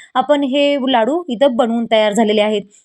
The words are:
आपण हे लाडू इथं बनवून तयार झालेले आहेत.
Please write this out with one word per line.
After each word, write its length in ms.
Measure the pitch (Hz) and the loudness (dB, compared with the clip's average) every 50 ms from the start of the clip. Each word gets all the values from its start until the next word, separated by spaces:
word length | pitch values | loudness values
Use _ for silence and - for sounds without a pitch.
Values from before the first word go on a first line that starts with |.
| - _ - | -18 _ -4
आपण 280 | 254 262 - 294 285 | -2 0 0 0 0
हे 340 | 285 254 262 285 285 285 285 285 247 269 | 0 -2 0 0 0 2 0 0 -2 0
लाडू 340 | 262 226 220 226 302 349 349 - | 0 0 0 0 -2 -4 -4 -6
इथं 280 | 240 196 277 294 240 | -2 0 2 2 2
बनवून 300 | 226 233 226 233 233 233 220 | 2 0 0 0 -4 -2 0
तयार 220 | 233 220 214 214 | 0 2 2 2
झालेले 280 | 202 220 226 208 214 214 | 2 0 0 2 2 0
आहेत. 220 | 208 214 214 208 202 _ _ _ | 0 0 -2 -4 -6 _ _ _